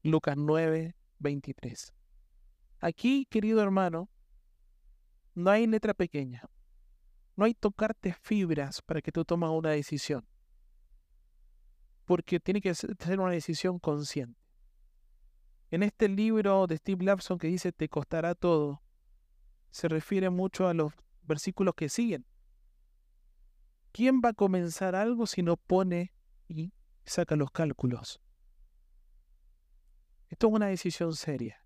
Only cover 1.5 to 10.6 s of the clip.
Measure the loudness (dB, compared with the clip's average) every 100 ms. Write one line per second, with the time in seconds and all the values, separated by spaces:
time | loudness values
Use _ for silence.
1.5 | -12 -12 -14 -18 -20 _ -20 _ _ -20
2.5 | _ _ -6 -6 0 2 2 2 0 2
3.5 | 2 4 2 2 -2 -8 -16 _ -20 _
4.5 | _ _ _ -20 -20 _ _ _ 0 4
5.5 | 4 4 2 0 -2 -2 -2 -6 -10 -18
6.5 | -20 -20 -20 -20 _ -20 -20 _ 2 2
7.5 | 2 -2 0 -4 -2 -6 -6 -2 0 2
8.5 | 0 -2 -10 -6 -6 -4 -4 0 0 0
9.5 | 0 0 -2 -2 -6 -4 -6 -6 _ _
10.5 | -20